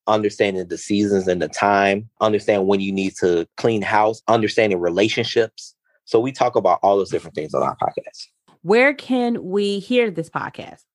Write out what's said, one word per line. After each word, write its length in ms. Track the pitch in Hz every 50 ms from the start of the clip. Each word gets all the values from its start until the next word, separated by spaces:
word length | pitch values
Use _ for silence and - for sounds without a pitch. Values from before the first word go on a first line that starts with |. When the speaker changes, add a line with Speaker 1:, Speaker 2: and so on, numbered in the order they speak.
| -
Speaker 1:
understanding 600 | - 110 107 107 104 - - 107 101 92 92 90
the 120 | 87 87 82
seasons 500 | - - 104 101 104 101 101 95 92 92
and 140 | 90 87
the 60 | 85 78
time, 600 | - - 104 101 101 98 101 98 98 104 113 - _ -
understand 440 | 104 110 107 101 - - 104 101 95
when 140 | 95 101 98
you 100 | 98 98
need 240 | 98 98 95 95 - -
to 260 | 98 90 87 85 82 - _ -
clean 240 | - 120 113 107
house, 400 | 95 87 110 107 107 107 113 - - -
understanding 520 | 113 117 107 101 - - 110 104 95 87
relationships. 920 | 87 87 85 92 107 113 - 127 117 - - 120 113 110 _ - - - - _ _ _ _ _ _
So 120 | - - 113
we 120 | 120 135
talk 240 | 135 - 127 120 -
about 220 | 120 98 92 87 -
all 140 | - 98 101
those 140 | 101 95 -
different 240 | - 82 - 80 -
things 180 | 78 78 76 71
on 80 | 67
our 140 | 65 69 -
podcast. 520 | - - - - - - - - - - - _ _ _ _ _ _
Speaker 2:
Where 320 | - 165 208 240 254 285 285
can 500 | 277 - - 254 247 240 240 233 - -
we 340 | 185 185 202 202 202 202 202
hear 320 | 185 - 247 247 233 220
this 200 | 170 165 156 -
podcast? 500 | - 143 - - - - - - - - _ _